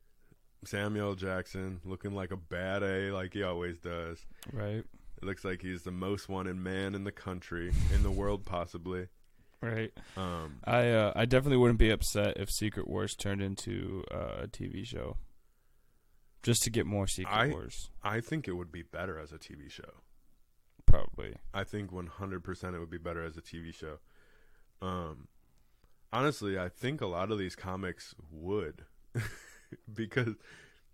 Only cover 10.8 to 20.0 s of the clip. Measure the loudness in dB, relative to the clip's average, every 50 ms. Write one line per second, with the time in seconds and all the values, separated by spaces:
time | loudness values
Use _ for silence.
10.8 | 6 6 6 4 4 4 4 2 2 4 4 4 6 6 6 8 8 8 10 8
11.8 | 8 8 8 4 2 0 2 2 2 2 2 -2 -2 -2 -2 0 0 0 -2 -2
12.8 | -4 -2 -2 -2 -2 -2 -4 -4 -2 -2 0 0 -2 -2 -4 -4 -6 -6 -4 -4
13.8 | -4 -4 -6 -6 -6 -6 -6 -4 -4 -4 -6 -6 -6 -8 -6 -8 -8 -6 -6 -6
14.8 | -8 -6 -6 -6 -6 -4 -4 -6 -6 -8 -16 -20 -20 -20 _ _ _ _ _ -20
15.8 | _ _ _ _ _ _ _ -20 _ -20 _ -4 0 2 2 2 2 2 0 0
16.8 | 0 0 0 0 0 0 -2 -2 -2 0 2 4 4 2 2 -2 -6 -8 -8 -8
17.8 | -10 -8 -10 -6 -4 -2 -2 -2 -2 -2 -6 -4 -4 -4 -4 -4 -6 -8 -10 -12
18.8 | -12 -10 -8 -6 -6 -6 -6 -8 -10 -12 -14 -18 -16 -16 -16 -16 -16 -16 -16 -16
19.8 | -16 -18 -20 -20